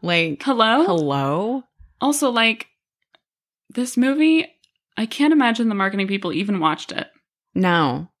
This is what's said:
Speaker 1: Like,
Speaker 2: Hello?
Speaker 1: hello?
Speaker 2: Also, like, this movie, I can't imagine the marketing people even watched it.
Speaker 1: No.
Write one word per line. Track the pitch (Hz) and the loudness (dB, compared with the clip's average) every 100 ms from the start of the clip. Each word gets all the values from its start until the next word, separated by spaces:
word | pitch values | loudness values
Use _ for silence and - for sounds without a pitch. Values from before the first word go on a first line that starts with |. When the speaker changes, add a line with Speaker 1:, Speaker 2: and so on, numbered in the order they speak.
Speaker 1:
Like, | 170 170 165 143 | -4 -2 -2 -4
Speaker 2:
Hello? | - 247 220 240 | -2 0 2 2
Speaker 1:
hello? | 349 175 147 139 139 151 214 262 254 _ - _ | 2 2 0 0 0 -2 -2 -6 -8 _ -20 _
Speaker 2:
Also, | 254 294 285 | -2 0 0
like, | 240 226 226 - _ _ _ _ _ _ _ _ _ - | 2 0 0 -8 _ _ _ _ _ _ _ _ _ -12
this | - 247 - | -6 -4 0
movie, | 254 277 311 320 320 _ _ _ _ - | 2 2 4 2 0 _ _ _ _ -8
I | 220 | -6
can't | - 285 | 0 4
imagine | 311 247 226 226 | 4 4 2 0
the | 202 | 0
marketing | 190 196 196 | -2 -2 -2
people | 196 185 | -2 -4
even | 156 202 196 | -4 -2 0
watched | 156 151 - | 0 -2 -6
it. | - - _ _ _ _ | -10 -10 _ _ _ _
Speaker 1:
No. | - 185 170 147 127 170 _ | -2 2 2 2 -2 -8 _